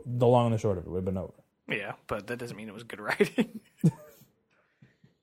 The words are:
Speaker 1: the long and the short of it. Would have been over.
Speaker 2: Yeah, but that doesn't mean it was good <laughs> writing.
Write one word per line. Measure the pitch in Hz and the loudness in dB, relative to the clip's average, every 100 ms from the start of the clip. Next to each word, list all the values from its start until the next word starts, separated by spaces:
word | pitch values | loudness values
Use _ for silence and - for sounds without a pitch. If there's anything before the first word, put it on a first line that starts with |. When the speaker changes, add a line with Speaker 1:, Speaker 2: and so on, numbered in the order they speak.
| - | -6
Speaker 1:
the | 123 120 | 2 6
long | 123 117 | 6 6
and | |
the | 113 | 2
short | 110 90 | 0 -2
of | 80 | -4
it. | |
Would | 87 | -4
have | |
been | 95 92 | -2 -4
over. | 82 - _ _ - | -6 -12 _ _ -6
Speaker 2:
Yeah, | 113 101 - - | -6 -6 -10 -8
but | 110 101 | -6 -6
that | 120 | -8
doesn't | 123 101 | -8 -10
mean | 110 | -12
it | |
was | 101 | -14
good | 117 101 | -14 -10
<laughs> | |
writing. | 107 - 202 - - - - _ 160 - - - _ _ _ _ _ _ - _ _ _ | -2 0 2 2 -2 -4 -18 _ 2 2 -6 -20 _ _ _ _ _ _ -20 _ _ _